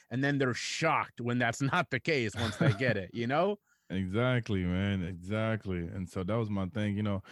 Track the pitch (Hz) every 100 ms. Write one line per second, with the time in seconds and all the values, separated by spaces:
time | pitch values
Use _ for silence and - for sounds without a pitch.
0 | _ 123 143 143 131 117 - - 160 135
1 | - - 120 123 120 117 139 180 165 127
2 | - 147 113 95 104 98 165 101 131 104
3 | 90 113 117 143 190 208 _ _ _ 92
4 | 92 101 127 123 113 98 90 90 101 98
5 | 87 87 90 110 110 110 101 90 85 101
6 | 90 98 92 113 107 101 95 107 104 101
7 | 107 98 -